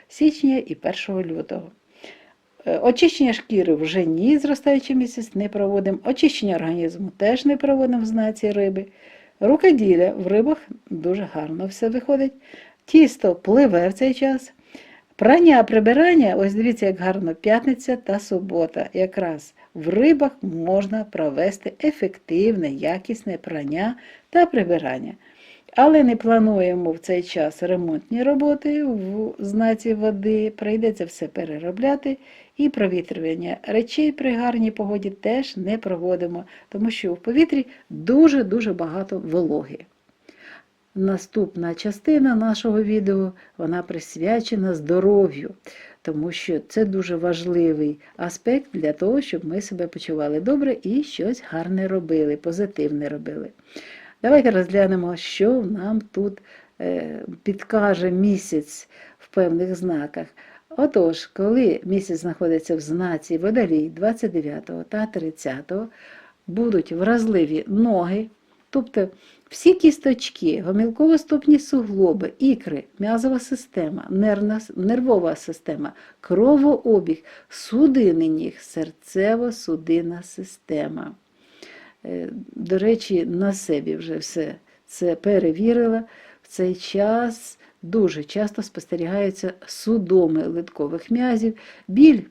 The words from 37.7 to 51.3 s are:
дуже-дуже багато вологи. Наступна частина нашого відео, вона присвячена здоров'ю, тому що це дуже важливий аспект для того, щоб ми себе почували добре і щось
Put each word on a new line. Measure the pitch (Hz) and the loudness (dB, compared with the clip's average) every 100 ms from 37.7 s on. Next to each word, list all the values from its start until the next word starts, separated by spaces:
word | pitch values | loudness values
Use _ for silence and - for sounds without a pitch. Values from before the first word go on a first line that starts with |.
| - - | -10 -16
дуже-дуже | 151 165 269 320 277 196 226 214 | -8 2 6 8 6 2 0 -2
багато | 175 165 180 196 190 | -4 -4 -6 -6 -8
вологи. | 160 170 160 147 143 - - _ _ _ _ _ - - _ _ _ | -2 0 0 -2 -6 -14 -18 _ _ _ _ _ -20 -20 _ _ _
Наступна | 196 190 185 - 214 196 175 170 | -4 -2 -2 -4 -4 -4 -4 -6
частина | 165 208 196 - 277 269 | -6 -6 -4 0 4 4
нашого | 226 220 208 233 214 | 4 0 0 0 0
відео, | 208 214 196 190 190 185 - - | 2 0 2 0 -2 -6 -16 -8
вона | 165 175 | -6 -4
присвячена | 175 170 - 165 180 233 226 214 190 | -6 -10 -12 -6 -2 -2 -2 -2 -2
здоров'ю, | 165 147 180 196 202 185 143 160 - - - - _ | -4 0 2 4 4 4 0 -12 -16 -20 -20 -20 _
тому | - 151 170 | -8 -6 -6
що | 165 - 156 - | -6 -4 -4 -2
це | 220 | 0
дуже | 208 190 175 170 | 0 0 -4 -2
важливий | 175 165 175 175 165 151 151 147 - - | -2 -2 -2 2 2 2 -2 -4 -12 -10
аспект | 175 - 226 269 277 | -10 -6 -2 -2 -2
для | 185 151 | -4 -4
того, | 151 190 269 | -2 0 0
щоб | - 165 | -2 -6
ми | 156 180 | -6 -8
себе | - 180 170 | -8 -8 -8
почували | 160 - 156 147 151 | -8 -8 -6 -4 -2
добре | 202 285 277 226 | 0 0 0 -2
і | 185 254 | -2 -4
щось | 294 - 185 | -4 -6 -6